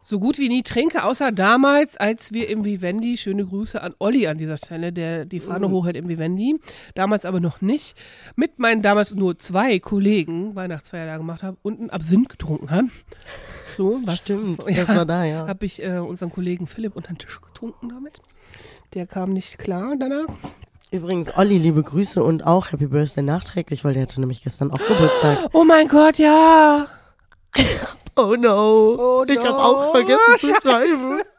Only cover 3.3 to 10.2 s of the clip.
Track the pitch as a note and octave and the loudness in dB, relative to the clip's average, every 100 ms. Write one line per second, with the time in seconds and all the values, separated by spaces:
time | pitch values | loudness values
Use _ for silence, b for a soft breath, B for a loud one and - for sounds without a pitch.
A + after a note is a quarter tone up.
3.3 | G3+ F#3+ G3 A3 - - - G3+ C4 E3+ | -6 -6 -8 -8 -10 -12 -4 0 0 0
4.3 | D#3 D#3 D3+ - E3 E3+ F3 E3 E3 D#3+ | -4 -8 -10 -10 -8 -8 -6 -6 -8 -8
5.3 | F3+ - F3 G3+ F#3 F3 E3+ F3 E3 D#3+ | -12 -8 -4 -2 -2 -2 -6 -8 -6 -4
6.3 | F#3 A#3+ D#4 B B B - G3 G#3 F3 | -2 -2 -4 B B B -4 -2 -2 -2
7.3 | F#3 E3+ - G3 D4 - B B B B | -4 -4 -4 -2 -2 -6 B B B B
8.3 | - D#4+ - A#3 A3+ G3+ G#3 G3+ G3+ F#3+ | -4 -4 -2 0 2 2 2 0 -2 -4
9.3 | E3+ - F#3 B3+ F#3+ - G3+ G3 G#3 | -4 -6 -2 0 -2 -2 -2 2 0